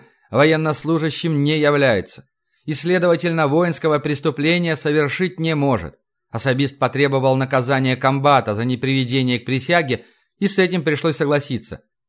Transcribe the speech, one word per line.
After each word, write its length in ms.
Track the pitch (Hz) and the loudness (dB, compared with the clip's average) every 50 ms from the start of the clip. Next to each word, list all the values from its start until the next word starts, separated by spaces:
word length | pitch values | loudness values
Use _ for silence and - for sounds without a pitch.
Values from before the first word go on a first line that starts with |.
| - _ _ _ _ - | -6 _ _ _ _ -2
военнослужащим 1120 | 104 123 147 156 160 156 160 156 147 - - 151 165 156 156 156 - - - 165 156 143 143 | 2 4 4 4 4 2 0 -2 -2 -2 -2 -2 -2 0 0 -2 -4 -4 -2 -2 0 0 0
не 160 | 147 156 156 | 0 2 2
является. 680 | 147 147 147 143 139 127 110 95 90 - - - - _ _ _ _ _ _ _ _ | 2 2 2 4 4 2 2 0 -2 -6 -12 -20 -20 _ _ _ _ _ _ _ _
И, 80 | 151 156 | -8 -6
следовательно, 760 | - 160 175 180 180 175 175 170 165 170 175 165 160 156 | -4 -2 0 0 2 2 2 2 2 0 0 0 0 2
воинского 520 | 139 143 165 180 170 151 - - 160 151 147 | 2 2 2 2 0 -2 -2 -2 0 0 0
преступления 760 | 147 151 147 135 - 160 - 143 143 160 175 175 175 165 156 | -2 -4 -4 -2 -2 -4 -2 0 0 0 2 2 0 -2 -2
совершить 640 | 143 - 151 147 156 147 135 - - 185 180 - - | -2 -2 0 0 2 0 0 -2 -2 -4 -4 -4 -4
не 140 | 160 160 160 | -4 -2 0
может. 460 | 147 143 139 123 95 82 71 - _ _ _ _ _ _ _ - | 0 0 0 0 -2 -4 -8 -14 _ _ _ _ _ _ _ -10
Особист 440 | 113 - 135 123 135 143 135 - - | -4 -2 0 0 0 0 -2 -2 -2
потребовал 580 | 131 123 - 135 143 139 135 135 131 135 131 | -4 -2 0 2 0 2 2 2 2 2 2
наказания 580 | 135 135 131 139 127 120 131 139 131 131 127 127 | 2 0 0 0 -2 0 0 0 0 0 0 0
комбата 600 | 127 - 135 139 139 139 147 143 131 - 113 104 | 0 0 0 2 2 4 4 4 4 2 0 -2
за 100 | 107 117 | -2 -2
неприведение 760 | 127 127 123 135 131 135 135 127 117 127 135 127 127 123 120 | -2 -2 -2 -2 -2 0 0 0 0 0 0 0 0 -2 -2
к 60 | - | -2
присяге, 580 | 131 131 131 131 - 175 170 156 131 120 - - _ _ _ _ _ _ | -4 -4 -4 -2 0 0 0 0 0 -4 -6 -6 _ _ _ _ _ _
и 120 | - 202 190 | -4 -2 0
с 100 | 196 196 | 2 2
этим 240 | 185 175 180 175 143 | 0 0 0 -2 -2
пришлось 320 | 160 147 139 - 165 151 | -2 -2 0 0 -2 -2
согласиться. 720 | - 156 143 147 143 - - 131 107 - - - - _ _ _ _ _ | -2 0 0 0 -2 -2 -4 -6 -8 -8 -10 -16 -18 _ _ _ _ _